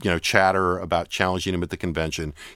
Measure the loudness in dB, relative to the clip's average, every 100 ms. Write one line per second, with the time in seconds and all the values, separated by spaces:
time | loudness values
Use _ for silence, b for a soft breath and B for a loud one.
0 | 0 0 2 4 4 4 2 0 0 -2
1 | -2 -2 0 0 -2 -2 -4 -4 -4 -2
2 | -4 -4 -8 -10 B